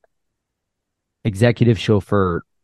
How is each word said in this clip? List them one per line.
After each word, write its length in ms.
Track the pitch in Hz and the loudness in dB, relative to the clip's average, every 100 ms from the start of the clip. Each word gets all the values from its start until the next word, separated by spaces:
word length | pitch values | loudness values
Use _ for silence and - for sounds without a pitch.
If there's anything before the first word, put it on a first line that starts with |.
| _ _ _ _ _ _ _ _ _ _ _ _ | _ _ _ _ _ _ _ _ _ _ _ _
executive 560 | 120 95 120 113 117 107 | -6 0 0 2 2 0
chauffeur 640 | - 104 - 101 92 85 - _ | 0 0 0 -2 -2 -4 -10 _